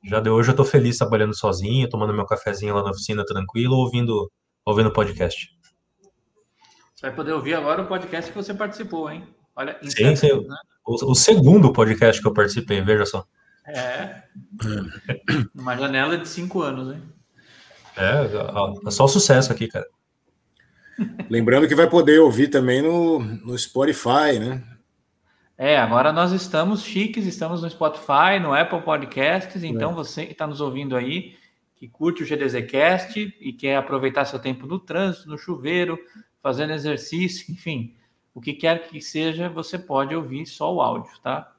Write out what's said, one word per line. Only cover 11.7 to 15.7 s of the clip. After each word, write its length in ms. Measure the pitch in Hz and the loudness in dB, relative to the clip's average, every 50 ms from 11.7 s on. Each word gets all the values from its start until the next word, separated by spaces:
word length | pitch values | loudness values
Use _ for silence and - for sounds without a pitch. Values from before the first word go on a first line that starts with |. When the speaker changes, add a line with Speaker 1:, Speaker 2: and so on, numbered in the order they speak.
Speaker 1:
podcast 500 | - - 113 110 110 - 117 113 107 - | 8 6 4 4 4 6 6 6 6 6
que 60 | 104 110 | 0 0
eu 60 | 104 | 2
participei, 480 | - 104 101 101 120 113 - 104 95 | 4 2 2 2 -4 -4 -2 -2 0
veja 240 | 95 101 107 107 101 | 2 2 2 2 2
só. 200 | - - 98 - _ _ _ _ _ _ _ _ | 0 -4 -8 -10 _ _ _ _ _ _ _ _
Speaker 2:
É. 580 | - 151 131 127 123 123 147 185 196 - - - _ _ - - _ 202 208 110 107 107 104 95 82 - - - - 131 - _ - - 151 120 - _ | -12 -10 -8 -6 -6 -6 -8 -8 -10 -12 -18 -20 _ _ -20 -20 _ -10 -6 -6 -4 -4 -6 -6 -8 -12 -16 -10 -10 -10 -8 _ -2 0 0 0 -2 _
Uma 220 | 131 127 127 | -12 -6 -6